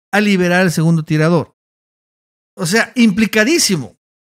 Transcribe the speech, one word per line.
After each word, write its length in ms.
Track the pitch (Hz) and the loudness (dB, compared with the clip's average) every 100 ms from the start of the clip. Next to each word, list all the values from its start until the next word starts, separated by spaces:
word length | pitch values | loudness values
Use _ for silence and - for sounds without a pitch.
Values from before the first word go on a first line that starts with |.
| _ | _
a 80 | 202 | -2
liberar 400 | 208 190 180 180 | 0 2 2 2
al 100 | 185 | 0
segundo 320 | 160 160 165 | 0 0 0
tirador. 520 | 156 156 160 170 - _ _ _ _ _ _ _ _ _ _ - | 0 0 2 0 -2 _ _ _ _ _ _ _ _ _ _ -10
O 100 | 170 | -4
sea, 260 | 226 226 254 | -2 -2 0
implicadísimo. 1000 | 226 190 220 220 214 330 - 170 110 - _ _ _ | 2 2 -2 0 0 0 0 -4 -6 -16 _ _ _